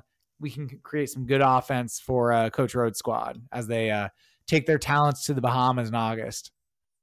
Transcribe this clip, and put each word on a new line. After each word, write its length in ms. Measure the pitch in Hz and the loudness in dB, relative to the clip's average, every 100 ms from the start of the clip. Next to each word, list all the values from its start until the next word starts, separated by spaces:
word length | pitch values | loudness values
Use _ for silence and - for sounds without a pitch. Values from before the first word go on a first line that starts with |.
| - _ _ - | -10 _ _ -14
we 100 | 147 | -12
can 200 | 120 139 | -10 -12
c-, 80 | 127 | -12
create 280 | - 151 135 | -8 -4 -4
some 160 | 131 123 | -6 0
good 160 | 135 | 4
offense 580 | 135 127 - 131 120 - | 4 4 2 -2 -4 -8
for, 320 | - 127 120 | -2 2 4
uh, 180 | 117 113 | 4 2
Coach 240 | - 123 | 0 0
Rhodes' 240 | 123 117 104 | 0 0 -2
squad 440 | - 113 - - 123 | -4 -4 -4 -8 -12
as 160 | 123 110 | -8 -4
they, 240 | 117 113 | -2 0
uh, 160 | 104 101 - _ _ - | 0 -4 -8 _ _ -2
take 200 | 156 135 | 0 2
their 120 | 151 | 2
talents 460 | - 143 147 135 - | 2 2 2 2 -2
to 80 | |
the 80 | 135 | 0
Bahamas 480 | 120 127 127 127 117 | 0 2 2 2 0
in 60 | 113 | -2
August. 540 | 113 113 113 - - _ _ _ _ _ | -2 -4 -6 -10 -14 _ _ _ _ _